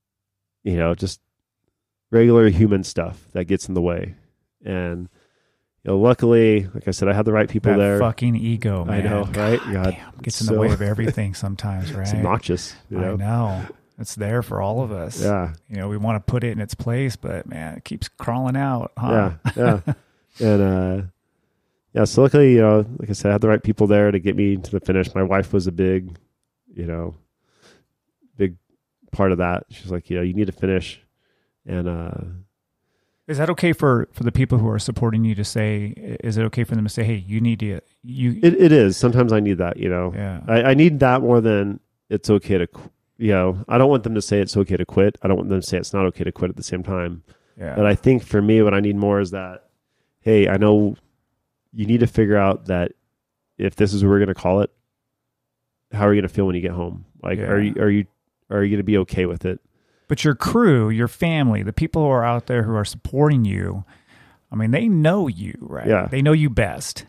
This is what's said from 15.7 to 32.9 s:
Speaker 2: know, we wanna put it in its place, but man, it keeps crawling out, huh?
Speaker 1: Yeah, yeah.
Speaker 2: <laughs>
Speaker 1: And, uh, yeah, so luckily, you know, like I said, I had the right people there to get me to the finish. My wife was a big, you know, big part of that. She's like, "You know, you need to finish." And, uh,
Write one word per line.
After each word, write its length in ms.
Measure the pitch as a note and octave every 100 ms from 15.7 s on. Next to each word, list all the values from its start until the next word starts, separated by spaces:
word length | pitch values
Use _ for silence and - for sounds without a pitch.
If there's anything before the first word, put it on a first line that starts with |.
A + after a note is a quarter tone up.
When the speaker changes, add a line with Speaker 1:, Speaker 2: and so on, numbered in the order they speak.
| G2+
Speaker 2:
know, 120 | G2+
we 80 | G#2
wanna 240 | A2 G#2+
put 240 | - B2
it 80 | A#2
in 80 | G#2+
its 140 | G2+
place, 420 | - B2 A#2+ C3+ -
but 300 | - F2 -
man, 280 | D#2+ D#2+ -
it 60 |
keeps 240 | - A3 -
crawling 480 | - - A#2+ C3 C3+
out, 360 | C#3 B2 - -
huh? 360 | B2 A2+ G2 D#2+ - -
Speaker 1:
Yeah, 240 | A#2+ G2+ -
yeah. 80 | -
Speaker 2:
<laughs> 40 | _ _ _ -
Speaker 1:
And, 220 | A2+ G2+
uh, 400 | G2 F#2 F#2 F#2+ F#2 - _ _ _ _ _ _ _
yeah, 100 | A2+
so 180 | G#2 -
luckily, 300 | C3+ D3 C#3
you 80 | A#2
know, 260 | G#2+ G#2+ G#2+ B2
like 120 | -
I 20 |
said, 180 | G2 G2+
I 20 |
had 80 | G2+
the 80 | A2
right 140 | G#2+
people 260 | G#2+ G#2 G#2
there 240 | G#2 G#2
to 80 | G2
get 160 | F#2+ F#2+
me 200 | G2+ G2
to 140 | -
the 80 | G2
finish. 340 | - F#2 F2+ F#2+
My 60 |
wife 280 | F#2+ G2 F#2+
was 140 | G2+ F2+
a 60 |
big, 440 | E2+ F#2 F#2+ F#2 E2+ _ _ _ _ _
you 140 | - E2+
know, 300 | E2 E2+ E2 _ _ _ _ _ _ _ _ _ _ _ A2+
big 180 | F#2+ F2 _ _ _ _ _
part 220 | - G2
of 60 | F2
that. 260 | F2 F2 -
She's 200 | - F#2
like, 180 | F2 -
"You 60 | F2+
know, 40 |
you 120 | F2+
need 120 | F#2 G2
to 60 |
finish." 480 | - F#2+ F#2 - - _ _ _ _ _ _ G2
And, 220 | F#2 F2
uh, 240 | E2+ E2+ - F2 F2+ F#2+ _ _ _ _